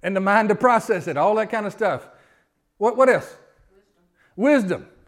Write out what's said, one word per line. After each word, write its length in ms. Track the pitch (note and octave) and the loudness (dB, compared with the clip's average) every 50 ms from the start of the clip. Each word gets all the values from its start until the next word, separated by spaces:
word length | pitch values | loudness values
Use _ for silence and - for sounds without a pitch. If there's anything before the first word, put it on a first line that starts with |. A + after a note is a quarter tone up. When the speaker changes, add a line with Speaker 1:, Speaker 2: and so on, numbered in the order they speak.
| - | -6
Speaker 1:
And 140 | F3 G3 | -4 -4
the 40 | F#3+ | -2
mind 280 | F#3+ G3 G3+ A3 A3 G#3+ | 0 2 2 2 2 2
to 40 | G#3 | 0
process 520 | - - B3+ A#3+ A3+ A3 - A3 F3+ D3 E3+ | 2 2 2 2 2 0 -2 -4 -4 -4 -6
it, 80 | D3+ | -2
all 180 | C#3 D#3 G3 G#3+ | 0 0 0 2
that 140 | A3 A3 G#3 | 0 -2 -4
kind 160 | A3+ A3 G#3 | -4 -6 -6
of 60 | G3+ - | -6 -6
stuff. 360 | - A3 G3 D3+ B2 - - _ _ _ _ _ _ _ _ _ _ _ _ _ _ | -4 -2 -2 -2 -4 -8 -14 _ _ _ _ _ _ _ _ _ _ _ _ _ _
What, 180 | G3+ A#3 B3 | -2 -2 2
what 120 | A#3+ C4 C4 | 2 2 4
else? 280 | A#3 D#3+ - - - - _ _ _ _ _ _ _ _ _ _ _ _ _ _ _ _ _ _ _ | 4 0 0 -8 -20 -20 _ _ _ _ _ _ _ _ _ _ _ _ _ _ _ _ _ _ _
Speaker 2:
Wisdom. 460 | - G#3 C#4 D4+ C#4 G#3+ F#3 F3 - F#2 | -2 2 2 4 2 2 -2 -6 -8 -8
Speaker 1:
Wisdom. 60 | - _ _ _ | -18 _ _ _